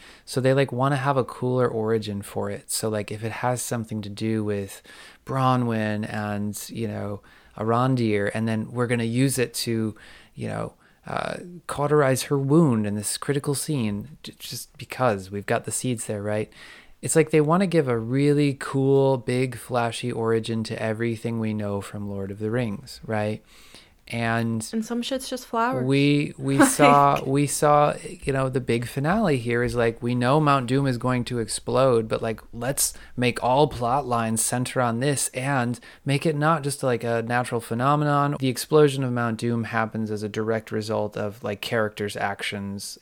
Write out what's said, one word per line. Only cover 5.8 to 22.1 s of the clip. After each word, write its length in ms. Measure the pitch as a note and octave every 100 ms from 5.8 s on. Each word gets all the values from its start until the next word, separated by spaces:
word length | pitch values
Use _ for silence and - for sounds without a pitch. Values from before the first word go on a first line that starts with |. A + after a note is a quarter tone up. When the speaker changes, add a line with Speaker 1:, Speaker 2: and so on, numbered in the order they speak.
| G#2+ G#2+ G#2+
Speaker 1:
and, 540 | A2+ G#2 G#2 G#2 G#2 -
you 180 | - A2+
know, 340 | G#2 G2+ G2+ - - - -
Arondir, 720 | A2 A#2 C3 C3 A2+ G#2 G2+
and 160 | A2+ A2+
then 220 | A2 A2
we're 140 | A#2+ A#2+
gonna 160 | A#2+
use 360 | A#2 A#2 C3+ B2+
it 120 | A#2+ -
to, 400 | - A2+ A2 - - - - -
you 120 | A#2
know, 240 | G#2+ A2+ - _ _ -
uh, 300 | - G1+ G1+ F3 F3 -
cauterize 580 | - C#3+ D3+ C3+ C3
her 140 | - C#3+
wound 480 | C3+ D3+ D#3+ A2+ G#2
in 80 |
this 240 | G#2 G2+ -
critical 380 | - C#3 D3 C#3
scene, 600 | - D3 A2 G#2 B2 D#3
j-, 120 | - -
just 400 | - B2+ - -
because 540 | - - B2+ G2+ F#2
we've 160 | G2+ G2
got 180 | B2 -
the 60 |
seeds 340 | - B2+ A#2 -
there, 160 | G#2
right? 300 | G#2 G#2+ G#2+ - - - - -
It's 140 | - D#3+
like 160 | D#3
they 100 | D#3+
wanna 240 | D3+ F3 G3
give 220 | E3 C3+
a 100 | A#2
really 580 | A2+ C3 C#3+ D3 C#3+ C3+
cool, 580 | - C3+ C3+ C#3 C3+ C3+
big, 400 | B2 B2+ C3 A#2
flashy 540 | - B2 A#2 A2+ B2
origin 520 | A#2 A2+ A2+ A2 A2+ A2
to 140 | A2
everything 600 | A2 G#2+ A#2 A#2 A#2 A#2
we 120 | A2
know 300 | G#2+ G#2 G2+
from 260 | G2+ G#2
Lord 220 | G2+